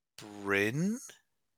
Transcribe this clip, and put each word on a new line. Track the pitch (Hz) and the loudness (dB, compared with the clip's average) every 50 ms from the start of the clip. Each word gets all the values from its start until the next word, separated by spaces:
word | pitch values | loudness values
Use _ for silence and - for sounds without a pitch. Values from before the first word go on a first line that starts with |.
| _ _ _ - 110 107 104 104 101 | _ _ _ -16 -16 -14 -12 -6 0
Brin? | 98 98 98 101 110 123 151 175 202 226 262 - - - - _ _ _ _ _ _ _ | 2 4 4 4 4 2 0 0 0 -2 -4 -8 -14 -18 -20 _ _ _ _ _ _ _